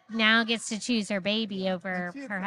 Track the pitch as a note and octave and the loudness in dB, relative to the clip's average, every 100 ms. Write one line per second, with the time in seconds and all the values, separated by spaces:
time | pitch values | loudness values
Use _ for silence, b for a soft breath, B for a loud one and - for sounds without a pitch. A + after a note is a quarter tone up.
0 | - A3 A3 A3+ A3+ A3+ - G#3+ - A#3+ | -8 2 6 6 4 0 -2 -4 0 0
1 | G3+ G3+ F#3 G#3+ A3 G3 F#3+ F#3 F#3+ F#3 | 0 -2 0 0 -2 -2 -2 -2 -2 -4
2 | F3+ C4+ C4+ G3+ | -4 -8 -8 -4